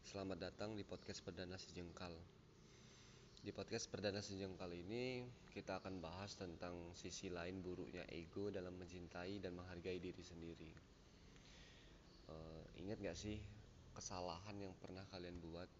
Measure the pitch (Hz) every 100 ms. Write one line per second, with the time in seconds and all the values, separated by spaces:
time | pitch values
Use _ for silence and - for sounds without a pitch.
0 | - 101 98 90 90 90 104 107 98 92
1 | - 98 - 87 90 92 - 85 87 80
2 | 90 82 85 - - - - - - -
3 | - - - - 104 - 98 113 - 98
4 | 101 98 104 98 95 92 92 87 90 117
5 | 127 127 123 - - 104 98 95 95 92
6 | 82 87 104 - 92 82 87 87 85 87
7 | 92 - 95 87 87 95 90 90 82 90
8 | - 80 82 98 104 98 90 90 87 90
9 | 85 87 90 101 92 90 90 87 87 90
10 | 87 85 85 82 85 82 80 - - -
11 | - - - - - - - - - -
12 | - - - 80 80 80 80 - 92 110
13 | 98 85 107 107 104 - - - - -
14 | - 95 90 82 101 101 98 - 95 92
15 | 95 92 87 87 82 85 92